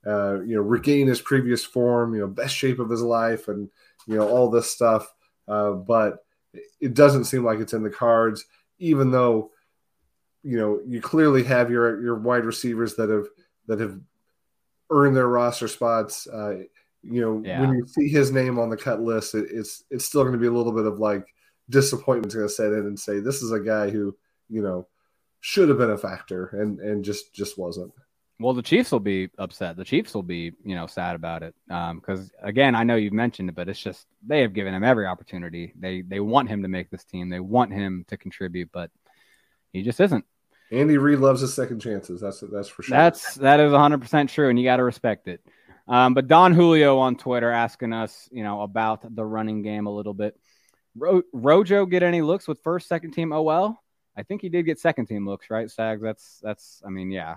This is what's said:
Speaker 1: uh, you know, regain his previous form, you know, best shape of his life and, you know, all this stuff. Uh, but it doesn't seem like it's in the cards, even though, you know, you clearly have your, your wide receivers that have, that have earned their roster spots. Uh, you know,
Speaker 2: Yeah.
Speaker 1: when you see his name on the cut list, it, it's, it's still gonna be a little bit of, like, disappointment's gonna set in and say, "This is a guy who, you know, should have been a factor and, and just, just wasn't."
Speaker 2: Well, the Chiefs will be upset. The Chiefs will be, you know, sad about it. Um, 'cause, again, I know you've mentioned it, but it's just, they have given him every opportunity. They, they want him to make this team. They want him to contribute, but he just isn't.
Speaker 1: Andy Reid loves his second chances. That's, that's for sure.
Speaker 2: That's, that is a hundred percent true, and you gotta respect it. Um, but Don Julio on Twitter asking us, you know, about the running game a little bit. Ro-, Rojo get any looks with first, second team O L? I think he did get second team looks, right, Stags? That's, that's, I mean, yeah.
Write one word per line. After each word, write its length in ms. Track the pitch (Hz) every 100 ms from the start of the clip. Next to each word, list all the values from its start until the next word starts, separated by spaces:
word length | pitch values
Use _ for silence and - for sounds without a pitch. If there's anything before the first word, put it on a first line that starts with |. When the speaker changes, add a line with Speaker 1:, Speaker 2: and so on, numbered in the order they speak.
| 104
Speaker 1:
uh, 340 | 104 101 98
you 140 | 101 110
know, 60 |
regain 460 | 101 120 143 143 135
his 120 | 120
previous 460 | - 135 120 117 -
form, 480 | 127 120 120 117
you 80 | 110
know, 60 | 98
best 280 | 98 131 -
shape 220 | 135 123
of 140 | 113
his 100 | 117
life 460 | 117 117 113 113 -
and, 200 | 104 101 _ _ _ -
you 100 | 110
know, 140 | 107
all 220 | 123 123
this 180 | 117 -
stuff. 420 | - 117 110 - _ _ _ -
Uh, 240 | 104 104
but 520 | 95 95 113 107 - _ _ _ - - -
it 140 | 135
doesn't 320 | 120 143 135 117
seem 180 | 131
like 160 | 120 107
it's 140 | 110
in 80 | 113
the 80 | 107
cards, 560 | - 120 113 113 104 - _ _ -
even 320 | 170 147 135
though, 400 | 127 123 110 110 _ _ _ _ _ _ _ _ _
you 160 | 143 117
know, 200 | 107 104 127
you 160 | 120
clearly 420 | - 156 156 135
have 280 | 123 123 120
your, 280 | 120 117 107
your 160 | 120 113
wide 260 | 113 123 113
receivers 480 | 113 123 113 113 -
that 120 | 110
have, 160 | 107 101 _ _ _ -
that 140 | 107
have 200 | 110 95 - _ _ _ _ _ _ _ -
earned 240 | 151 143 131
their 120 | 123
roster 400 | 120 120 - 113
spots. 600 | - 120 113 107 - -
Uh, 320 | 113 104 95 95 _ _ _
you 180 | - 120
know, 220 | 113 110
Speaker 2:
Yeah. 180 | 107 92
Speaker 1:
when 120 | 135
you 140 | 127 120
see 220 | - 147
his 220 | 147 135
name 280 | 131 127 123
on 100 | 117
the 80 | 110
cut 240 | - 110
list, 320 | 113 113 107
it, 140 | 110 101
it's, 340 | 110 104 - -
it's 160 | 127 -
still 180 | 147
gonna 140 | 127 123
be 80 | 120
a 60 |
little 200 | 120 117
bit 140 | 110 110
of, 140 | 101
like, 260 | 107 101 95 _ _ _ -
disappointment's 680 | 131 135 123 - 123 107 110
gonna 120 | 104
set 260 | - 107
in 120 | 107 101
and 140 | 101
say, 200 | - 101
"This 220 | 110 135
is 100 | 120
a 80 | 110
guy 300 | 101 107 101
who, 260 | 104 101 98 _ _ -
you 120 | 110
know, 260 | 101 90 90 _ _ _ _ _
should 260 | - 202 170
have 100 | 123
been 140 | 117
a 60 | 104
factor 500 | 98 92 - 92 92
and, 320 | 101 104 98
and 240 | 104 104
just, 300 | 98 104 -
just 240 | - 101 -
wasn't." 340 | 90 85 90 _ _ _ _ -
Speaker 2:
Well, 140 | 117
the 80 | 127
Chiefs 300 | 117 190 247
will 100 | 123
be 280 | 101 95 92 -
upset. 380 | 95 - 92 85
The 80 |
Chiefs 300 | 92 139 220
will 100 | 107
be, 300 | 90 87 85 -
you 120 | 98 90
know, 120 | 82
sad 280 | - 87 85
about 280 | 82 82
it. 100 | 82 - -
Um, 300 | 90 85 85
'cause, 320 | - 95 95 _
again, 340 | 101 107 139 117
I 80 |
know 120 | 117 117
you've 160 | 104
mentioned 380 | 104 117 - 92
it, 60 | 85
but 120 | 87
it's 140 | 95
just, 260 | - 87 _ _ 107
they 160 | 151
have 120 | 120
given 200 | 98 98
him 100 | 95 113
every 200 | 120 95
opportunity. 680 | 90 - 92 87 85 85 -
They, 240 | 92 92
they 200 | 90 98
want 260 | 104 131 123
him 140 | 104
to 80 | 95
make 200 | 92 87
this 140 | 98
team. 260 | _ 90 90
They 120 | 90
want 320 | 92 117 117
him 320 | 98 98 90 87
to 80 | 101
contribute, 540 | 95 - 92 90 87
but 200 | 87 85 _ _ _ _ _ _ _ _
he 80 | 185
just 180 | 208 220
isn't. 240 | 196 131 - _ _ _ -
Speaker 1:
Andy 260 | 117 151 143
Reid 220 | 143 143
loves 220 | 135 127
his 120 | 131
second 260 | - 117 117
chances. 420 | 117 101 - 87
That's, 200 | 98 95
that's 280 | 98 101 101
for 140 | -
sure. 120 | - 127
Speaker 2:
That's, 400 | 170 165 - -
that 240 | 135 147
is 140 | 151
a 60 | 143
hundred 220 | 147 147
percent 280 | 120 156 139
true, 200 | - 143
and 100 | 120
you 60 | 123
gotta 180 | 123
respect 440 | 127 117 120 104 -
it. 140 | 87 _ _ _ _ -
Um, 260 | 123 127
but 140 | 127 131
Don 260 | 160 185
Julio 460 | 170 170 160 143 135
on 160 | 131 123
Twitter 340 | 131 123 117
asking 440 | 117 113 - 117
us, 360 | 113 110 - -
you 120 | 123
know, 180 | 107 104
about 540 | 101 104 110 110 117 113
the 100 | 110
running 360 | 110 110 107
game 260 | 104 107 104
a 40 |
little 220 | 104 104
bit. 240 | 98 104 - _ _ _ _ _ 113
Ro-, 280 | 160 180 175
Rojo 520 | 127 127 165 190 202 190
get 180 | 180
any 180 | 175 175
looks 260 | 156 185 -
with 140 | 147
first, 260 | 160 175 -
second 240 | 170 165
team 200 | 151 165
O 180 | 156 156
L? 320 | 160 208 226 _ _ _ -
I 60 |
think 180 | - 202
he 80 | 185
did 160 | 170 165
get 140 | 156
second 260 | 170 147 113
team 220 | 104 98
looks, 240 | 98 -
right, 180 | 110 113
Stags? 320 | - 110 110
That's, 380 | 110 110 - _
that's, 400 | 107 104 - -
I 60 | 98
mean, 220 | 95 92
yeah. 240 | 95 82